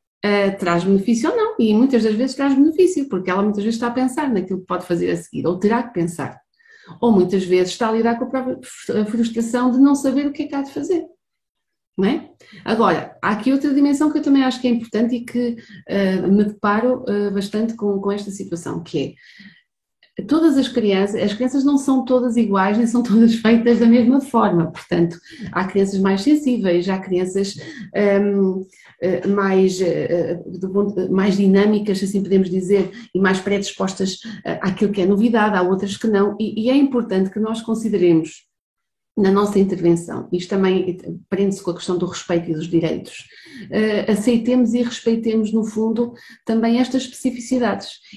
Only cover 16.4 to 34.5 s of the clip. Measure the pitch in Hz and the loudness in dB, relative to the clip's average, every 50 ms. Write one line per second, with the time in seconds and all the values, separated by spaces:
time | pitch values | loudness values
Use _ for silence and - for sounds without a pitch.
16.4 | 208 208 - - - 208 208 214 240 254 254 - - - 202 202 208 202 196 202 | 4 2 -2 -4 -2 0 0 2 2 0 0 -2 -2 -4 -2 -2 -2 -2 -2 -4
17.4 | 196 - - 214 226 226 226 - 208 202 202 190 190 202 202 208 202 - 190 - | -4 -4 -4 -2 -2 -4 -4 -4 -2 -2 -2 -2 -2 -4 -4 -4 -6 -10 -10 -10
18.4 | 196 - 170 170 - - 165 170 170 - - 156 135 - - _ _ - - - | -10 -8 -8 -8 -8 -8 -8 -10 -8 -6 -4 -4 -4 -6 -8 _ _ -20 -20 -20
19.4 | 196 196 _ _ _ _ _ _ _ _ _ _ _ _ _ - 190 196 285 320 | -20 -20 _ _ _ _ _ _ _ _ _ _ _ _ _ -10 -4 0 2 4
20.4 | 320 330 262 269 254 - - 240 214 208 190 190 196 202 208 185 175 202 202 - | 4 4 4 4 0 0 0 0 2 2 2 2 2 0 0 -2 -2 -2 -2 -2
21.4 | 247 254 269 277 262 285 285 269 - - 269 262 247 - 254 254 240 254 220 240 | -2 -2 0 0 2 2 2 2 2 2 0 0 2 2 2 2 2 2 2 2
22.4 | 226 196 196 196 190 202 208 226 240 - - 240 - - 196 226 233 226 226 - | 2 2 2 2 2 2 2 2 2 2 2 0 0 4 6 6 6 6 4 4
23.4 | - 220 233 226 226 233 240 202 233 233 233 247 233 226 269 277 269 - - 226 | 4 4 4 4 6 4 4 6 6 6 6 6 6 6 4 2 2 0 0 2
24.4 | 220 202 170 170 160 151 - - - - 180 170 170 170 - - _ - - - | 2 4 2 2 0 0 -4 -10 -8 -2 0 2 2 0 0 -6 _ -20 -18 -14
25.4 | 220 - - 175 190 190 - 196 196 196 196 190 190 196 196 196 - 285 302 302 | -12 -8 -4 -4 -4 -2 0 0 0 2 2 2 2 2 2 2 4 4 2 4
26.4 | 294 262 247 214 190 185 175 175 175 190 190 190 - 190 185 180 185 185 - 196 | 4 0 0 0 2 2 2 2 2 0 -4 -4 -4 -2 -2 -2 -2 -2 -2 -2
27.4 | 196 196 - - - - 311 247 202 - - 196 208 202 196 196 208 202 202 196 | -4 -4 -6 -12 -14 -16 -16 -16 -14 -6 -2 0 2 4 4 4 2 2 2 2
28.4 | 196 190 185 190 190 - _ _ - - - - - 180 185 - - 196 202 202 | 2 2 0 -2 -6 -10 _ _ -20 -20 -12 -6 -4 -2 -2 -2 0 0 0 2
29.4 | 196 196 190 190 190 185 180 180 190 175 147 151 147 - 165 175 160 - 175 170 | 2 2 4 4 4 4 2 0 0 0 0 0 -2 0 0 0 0 -2 -4 -8
30.4 | - - 175 - 190 190 190 202 202 - - 185 185 - 190 190 190 208 185 196 | -8 -12 -12 -8 -8 -4 -2 0 -2 0 -2 -4 -2 0 0 0 2 2 2 4
31.4 | 202 190 190 196 202 208 214 208 208 214 190 190 202 190 196 196 190 170 190 190 | 4 4 6 6 4 4 2 0 0 -2 -2 -2 -2 -2 -2 -2 0 2 2 2
32.4 | 190 175 175 190 185 175 202 196 185 - - - - - - 185 196 185 190 190 | 2 2 -2 -4 0 2 2 2 0 -2 -6 -16 -12 -6 -2 0 2 2 0 0
33.4 | - 202 202 202 202 - - - 190 190 - - 196 190 185 - - 226 208 - | -2 -2 -4 -4 -4 -6 -6 -4 -4 -4 -4 -4 -4 -4 -6 -8 -12 -16 -16 -12
34.4 | - 165 | -8 -8